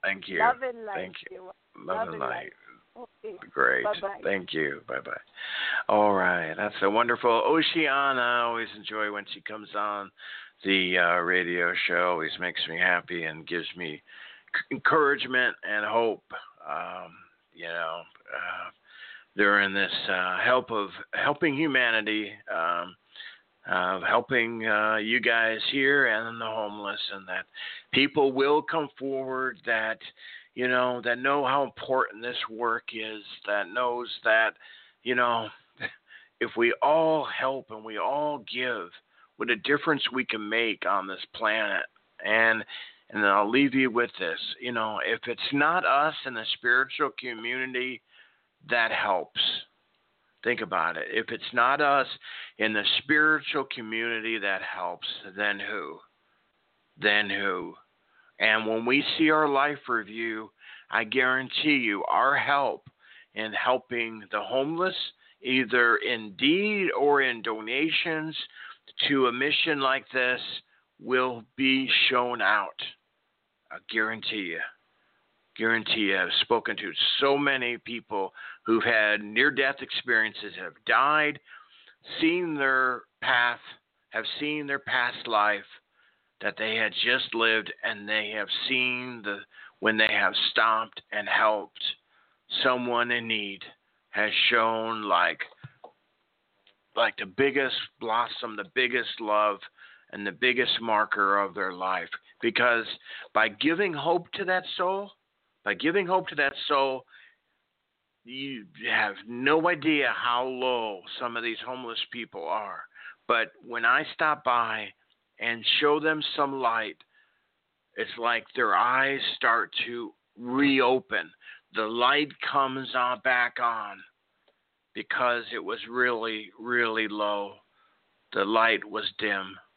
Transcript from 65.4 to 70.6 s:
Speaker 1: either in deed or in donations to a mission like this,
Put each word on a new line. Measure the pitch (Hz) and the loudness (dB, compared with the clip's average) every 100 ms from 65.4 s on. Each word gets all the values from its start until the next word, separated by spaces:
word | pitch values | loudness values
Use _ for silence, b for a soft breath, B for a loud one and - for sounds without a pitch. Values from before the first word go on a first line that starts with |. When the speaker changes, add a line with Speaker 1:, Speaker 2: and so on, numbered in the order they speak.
Speaker 1:
either | 120 127 120 123 120 117 | -2 0 2 4 4 4
in | 104 120 107 92 | 0 -4 -6 0
deed | 135 175 208 208 185 - | 2 4 2 0 0 2
or | 143 143 | 4 4
in | 131 117 | 2 0
donations | 110 110 110 127 160 151 180 160 156 151 - B B B - - - | -4 -6 -4 -2 0 0 -2 -4 -4 -8 -12 B B B -20 -4 0
to | 139 127 | 4 2
a | |
mission | 120 139 147 160 147 | 2 0 0 0 2
like | 135 135 - | 2 0 -2
this, | 131 127 123 - - | -2 0 -2 -6 -12